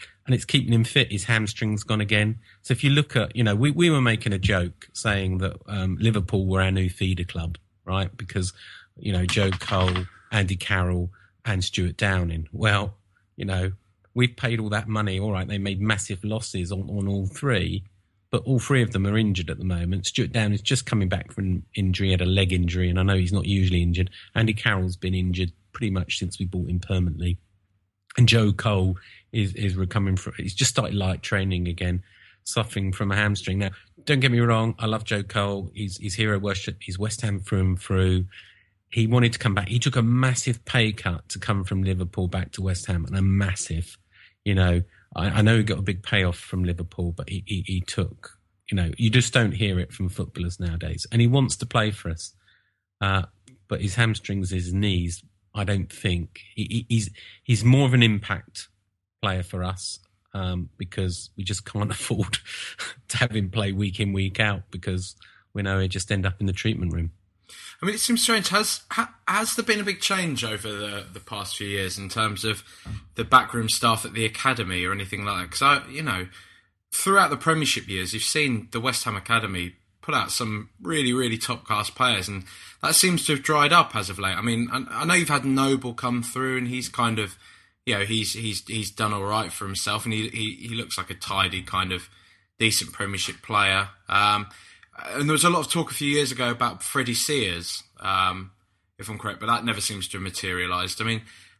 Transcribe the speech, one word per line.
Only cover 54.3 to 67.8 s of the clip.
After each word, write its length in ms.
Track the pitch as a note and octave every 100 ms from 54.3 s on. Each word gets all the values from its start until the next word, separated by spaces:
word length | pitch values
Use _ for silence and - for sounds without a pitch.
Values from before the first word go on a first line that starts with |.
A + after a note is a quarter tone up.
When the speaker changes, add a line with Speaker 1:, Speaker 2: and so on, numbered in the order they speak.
| G2 F2+
Speaker 1:
his 240 | F#2 F2
knees, 480 | F#2+ G#2 F2+ E2+ E2 - _ _
I 100 | G#2+
don't 280 | G2 G2 -
think, 500 | - G2+ F2 E2+ - - -
he, 80 | G#2+
he, 160 | A#2 A2+
he's, 220 | A2+ G2 - - -
he's 200 | - G#2+
more 240 | A#2+ C3+ C3+
of 60 | B2
an 80 |
impact 640 | A#2 G#2 - F#2+ - - - _ _ _ _ _
player 180 | G2+ F#2
for 200 | F2 F#2
us, 360 | F2+ F#2 - - _ _ _
um, 360 | G2 F#2 F2+ E2+ -
because 540 | F2+ - F#2 F2 - -
we 80 |
just 220 | F#2+ G2 -
can't 240 | G#2 G2+
<laughs> 0 |
afford 460 | G2+ - A2 F#2+ - - - - - - - -
to 80 | A#2+
have 140 | B2+ A2
him 140 | F#2+
play 220 | G#2+ G2
week 280 | F#2+ G2+ F#2
in, 140 | G2+
week 260 | F#2+ F#2+ F#2
out, 300 | G#2+ F#2+ -
because 440 | F2+ G2 F#2 F2+ - - _ _
we 100 | G#2
know 160 | G2 F#2+
he'll 80 | F#2+
just 220 | F#2 -
end 140 | G2+ F#2
up 100 | F#2
in 60 | G2
the 80 |
treatment 400 | F#2 A2 - F2
room. 180 | E2 E2 - _ _ - - - -